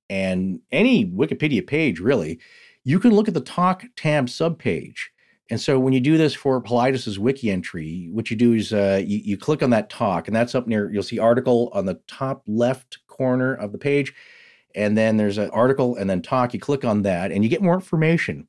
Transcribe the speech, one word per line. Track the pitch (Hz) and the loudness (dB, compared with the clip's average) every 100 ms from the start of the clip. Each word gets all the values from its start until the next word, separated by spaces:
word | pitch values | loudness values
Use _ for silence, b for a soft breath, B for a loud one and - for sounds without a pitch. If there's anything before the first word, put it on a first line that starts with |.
| - | -10
and | 98 95 92 95 87 - | -4 -2 -2 -2 -6 -4
any | 139 247 220 95 | 0 2 2 0
Wikipedia | 92 156 123 151 110 - | -2 -2 -2 -2 -2 -2
page, | 147 156 85 | -2 0 0
really, | 101 131 80 82 b b b b | 0 0 -2 -8 b b b b
you | 123 180 | -2 2
can | 240 | 4
look | 208 220 | 4 2
at | |
the | 165 | -2
talk | - - 180 180 - - | -6 -2 0 0 -6 -6
tab | 156 151 123 | 0 0 0
subpage. | - 165 165 117 78 - - - _ _ _ _ | -2 -4 -2 -4 -4 -6 -14 -16 _ _ _ _
And | 113 | -4
so | - 135 | 0 2
when | 131 | 4
you | 131 | 2
do | 131 160 | 4 4
this | 156 | 2
for | - 139 131 | 0 0 0
Paulides's | 107 120 127 131 113 98 | 0 2 2 0 -4 -2
wiki | 113 135 110 | -2 0 -2
entry, | 95 85 87 78 87 85 | -2 -4 -10 -8 -10 -8
what | 104 113 | -8 -6
you | 110 | 2
do | 120 | 4
is, | 113 98 | 4 2
uh, | 107 98 98 | 2 2 2
you, | 98 104 | 0 -4
you | 107 98 | -2 -4
click | - 117 | -2 0
on | 131 | 2
that | 113 104 | 2 0
talk, | - 110 87 - | -4 -2 -2 -2
and | |
that's | 113 120 | -2 0
up | 131 117 | -2 -2
near, | 110 101 | -2 0
you'll | 101 | -2
see | 98 107 | -4 0
article | 113 117 123 120 117 | 2 4 4 2 2
on | 101 | -2
the | 95 87 - | -4 -6 -10
top | - 135 - - | -8 -6 -6 -4
left | 107 120 131 - - _ | 0 0 0 -8 -20 _
corner | - 127 127 131 | -4 0 0 0
of | 131 104 | -2 -6
the | 113 | -6
page. | 143 143 135 b b b b b b | 0 0 -2 b b b b b b
And | - 104 107 | -2 0 2
then | 110 110 | 4 2
there's | 104 101 | 2 0
an | 101 | -2
article | 107 127 135 123 117 | 2 2 4 0 0
and | 98 | -2
then | 92 | -2
talk. | - 131 123 | -2 0 0
You | 110 | -2
click | - 143 | -4 -2
on | 120 104 | 0 0
that | 98 87 95 | 2 0 -2
and | 98 | 0
you | 110 | 0
get | 160 | 2
more | 185 | 2
information. | 185 - 160 156 170 - - | 0 0 0 2 2 -2 -8